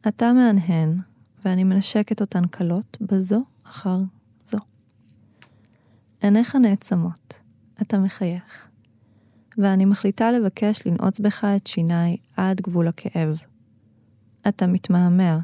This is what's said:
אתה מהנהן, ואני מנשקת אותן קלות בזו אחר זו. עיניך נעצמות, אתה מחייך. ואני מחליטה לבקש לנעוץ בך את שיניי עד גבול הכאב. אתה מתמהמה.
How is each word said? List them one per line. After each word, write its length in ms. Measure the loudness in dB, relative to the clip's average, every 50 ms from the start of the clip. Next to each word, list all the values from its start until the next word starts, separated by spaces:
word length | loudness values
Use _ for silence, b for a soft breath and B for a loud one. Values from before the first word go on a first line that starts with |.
| _
אתה 260 | -4 -2 0 2 4 4
מהנהן, 640 | 6 6 6 4 2 2 2 0 2 2 0 0 -2 -6 _ _ _ _ _ _ _ -4
ואני 180 | -2 0 0 2
מנשקת 580 | 2 2 0 0 0 -2 -2 -2 -2 -2 -4
אותן 240 | -4 -4 -2 -2 -2
קלות 500 | -2 -2 -4 -4 -2 -2 -4 -4 _ -12 -12
בזו 420 | -6 -2 -2 -2 0 0 -2 -2 -2 _ _ _ _
אחר 340 | -20 -20 -8 -4 -4 -2 -2 -4 -6 _ _ _ _ _ _ _
זו. 120 | -8 -8 -8 -8 _ _ _ _ _ _ _ _ _ _ _ _ b b b b b b b b b b b b b b b b b b _
עיניך 340 | 0 2 4 4 2 2 2
נעצמות, 800 | 2 4 4 4 0 -2 -2 -2 -2 -2 -4 -6 -10 _ _ -20 -20 _ _ _ _ _ _ _ -10
אתה 180 | -6 -2 -2 0
מחייך. 680 | 0 -2 -4 -4 -6 -6 -6 -6 -10 _ -20 -20 -20 -20 _ _ _ _ _ _ b b b b b b b b b b -4 0
ואני 240 | 0 2 2 4 4
מחליטה 460 | 2 2 2 0 -4 -2 0 0 0
לבקש 560 | 2 0 0 -2 -2 -2 -2 -2 -2 -2 -2
לנעוץ 320 | -4 -2 0 0 -2 -2 0
בך 240 | -2 -2 -2 0 -2 -2 -2
את 120 | -2 -2
שיניי 500 | -4 -4 -2 -2 0 0 0 0 0 -2 -4 _ _ _
עד 240 | -2 -2 -2 -2 -2
גבול 260 | -4 -4 -2 0 0
הכאב. 500 | -2 -2 -6 -10 -8 -4 -4 -2 -2 -4 -6 -10 _ _ _ _ _ _ _ _ _ _ _ _ _ _ _ _ _ _ _ _
אתה 200 | -4 -2 0 0
מתמהמה. 720 | 0 0 -2 0 0 2 2 4 4 4 2 2 2 0 -2